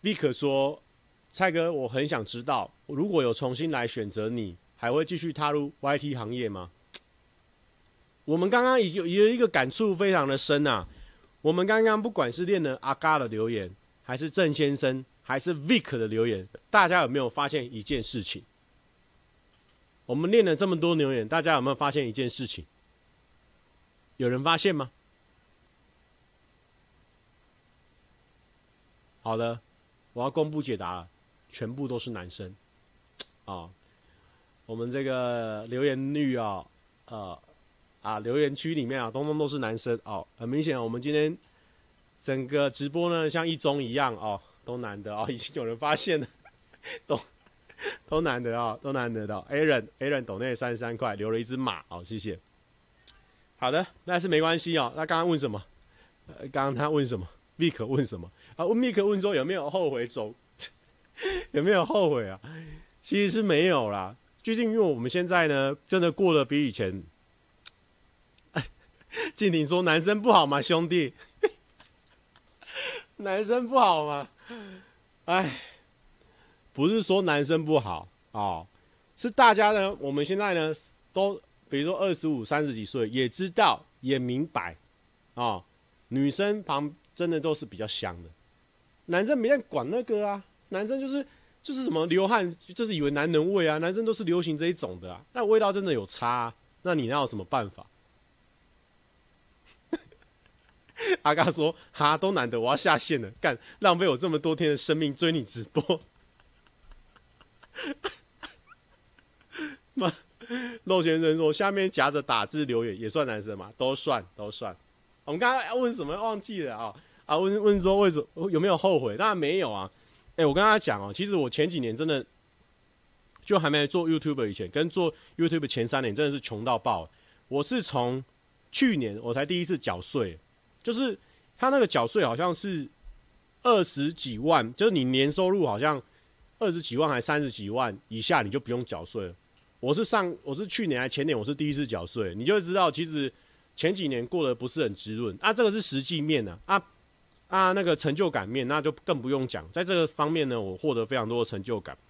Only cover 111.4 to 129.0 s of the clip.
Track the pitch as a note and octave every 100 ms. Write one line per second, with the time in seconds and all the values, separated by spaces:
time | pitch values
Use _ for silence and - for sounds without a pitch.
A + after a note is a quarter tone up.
111.4 | D#3 D3+ G3 G3+ F#3+ E3+ C3+ D3 C3+ A#2
112.4 | G#2 D3+ C#3+ A#2 A#2 G2 A2 D#3+ C#3 G#2+
113.4 | G#2 G2+ F#2+ - B2+ C3+ - B2 F2+ -
114.4 | G#2 - G#2 F2 _ _ _ _ - D#3
115.4 | A#3+ C4 F#3+ A#3+ B3 A#3 C#3+ F3+ A3+ G#3
116.4 | G3+ G3+ C#3+ A2 A2+ G2+ _ _ - D3+
117.4 | F#3+ G3+ G#3 G3+ F#3 G3 G3+ D#3 D3 -
118.4 | F#3 D#3+ G3 E3 F#3+ E3+ B2+ G#2+ G#3+ F#3+
119.4 | D3 F#3 D3+ G#2 F#2+ _ _ _ _ -
120.4 | D#3 C#3+ G#3+ G#3+ F3+ G#2 G2 G2+ G3+ G3
121.4 | C3 - D#3+ E3+ A#2+ A2+ D#3+ C#3+ - _
122.4 | _ _ _ _ _ _ _ _ _ -
123.4 | - G3+ D#3 D3 C#3+ F3+ E3 D#3+ D#3 C#3
124.4 | A2 F#2+ F#2 C#3+ E3 F#3 E3+ - - -
125.4 | E3 E3 C#3+ - A#2+ C#3 B2 G2+ D3 C#3+
126.4 | - G#2+ A#2 A#2 C3 G2 D#2+ _ _ _
127.4 | _ C#3 D3 B3 F#3+ C#3 A#2+ C3 C3 _
128.4 | _ _ _ - C4 F3+